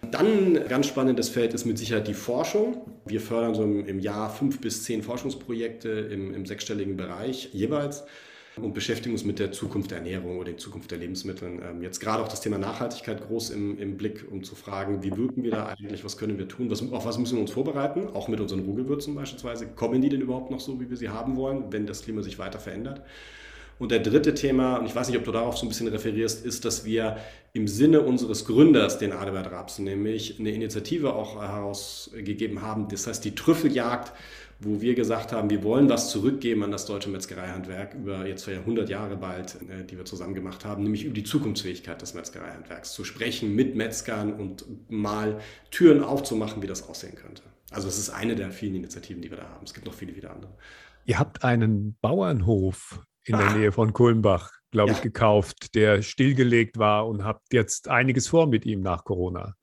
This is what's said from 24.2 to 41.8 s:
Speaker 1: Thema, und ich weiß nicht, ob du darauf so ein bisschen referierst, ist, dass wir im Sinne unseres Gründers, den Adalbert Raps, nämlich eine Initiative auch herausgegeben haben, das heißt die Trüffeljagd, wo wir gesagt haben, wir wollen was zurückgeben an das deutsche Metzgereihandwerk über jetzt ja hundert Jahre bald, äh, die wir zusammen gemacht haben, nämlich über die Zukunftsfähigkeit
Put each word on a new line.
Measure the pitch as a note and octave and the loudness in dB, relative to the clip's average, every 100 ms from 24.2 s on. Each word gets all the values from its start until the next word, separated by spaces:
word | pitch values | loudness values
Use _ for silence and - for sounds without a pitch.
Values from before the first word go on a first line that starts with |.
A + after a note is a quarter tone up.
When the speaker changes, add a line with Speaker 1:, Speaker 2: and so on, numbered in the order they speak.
| D3+ | 6
Speaker 1:
Thema, | C#3 C#3 C3 B2+ B2 | 2 2 4 4 2
und | A2 | -2
ich | |
weiß | A2 C3 | -2 0
nicht, | A#2+ | 0
ob | |
du | - | 0
darauf | A2+ A#2 A#2+ | 0 0 -2
so | A#2+ | -4
ein | |
bisschen | - A#2 | -2 -2
referierst, | G#2+ A2+ G#2+ A2+ A2 B2 | -2 -2 0 0 -2 -6
ist, | A2+ | -4
dass | A#2 - A2 | -4 -4 -2
wir | A2+ A2 A2 - - _ | 0 0 -4 -10 -18 _
im | - G#2 | -2 -2
Sinne | G2+ D3 D#3 | 6 8 8
unseres | C3 B2 A#2 G#2 - | 6 2 0 -4 2
Gründers, | A2+ D#3+ C3+ G2+ - | 8 10 10 6 2
den | G#2 | -2
Adalbert | F2+ G2 F#2+ F#2+ | -2 -4 -4 -6
Raps, | F2+ - - | -8 -10 -8
nämlich | G2 G2 G#2 A2 G#2 - | -4 -2 -2 -2 -4 -6
eine | G#2+ | -4
Initiative | G#2+ A2 G#2+ - E3+ C#3+ | -2 -4 -4 -4 0 0
auch | A2 A2 G#2+ | -2 -4 -8
herausgegeben | G2+ G#2 G2+ G2 - - - A2+ G2+ F#2+ A2 G2+ | -6 -6 -6 -8 -10 -12 -14 -10 -6 -4 -4 -4
haben, | G#2+ G#2+ F#2+ | -6 -4 -4
das | G2 - | -4 -6
heißt | A2 | -6
die | A2 | -6
Trüffeljagd, | G2+ - D#3+ D#3 B2+ A#2 A#2+ - - - - - - | -2 2 4 4 2 0 -2 -6 -14 -18 -20 -20 -10
wo | G2+ G#2 | -4 0
wir | A2+ | 2
gesagt | A#2+ A2 A2+ - | 2 2 0 -2
haben, | A#2 G#2 | -2 0
wir | G#2 | 2
wollen | G2+ B2 C#3 | 4 6 8
was | A#2 - | 6 2
zurückgeben | G#2+ A2 C#3 A#2 A2 | 0 2 2 0 0
an | G2+ | 0
das | G2+ - | -4 -4
deutsche | G2+ G2+ | -6 -4
Metzgereihandwerk | F#2+ F#2+ F#2 F#2 F#2 F#2 F#2 G2+ | -8 -8 -10 -8 -8 -8 -8 -10
über | - G2+ F#2+ F#2+ | -10 -8 -6 -6
jetzt | F#2 - | -6 -8
ja | F#2 | -6
hundert | F#2+ A2+ G2+ | -2 -2 0
Jahre | F#2+ G#2+ G2 | -4 -6 -6
bald, | F#2 F2+ F2+ - - | -8 -8 -10 -12 -14
äh, | F#2+ | -12
die | F#2 F#2 | -12 -14
wir | F#2 | -12
zusammen | F#2 F2 | -10 -8
gemacht | F#2+ F#2 F#2 | -8 -8 -10
haben, | G#2+ G2+ | -8 -2
nämlich | G2+ G#2+ | 0 0
über | - | -2
die | G#2+ | -6
Zukunftsfähigkeit | G#2 D3+ A2+ G2 F#2 F2+ | -2 0 0 -4 -6 -8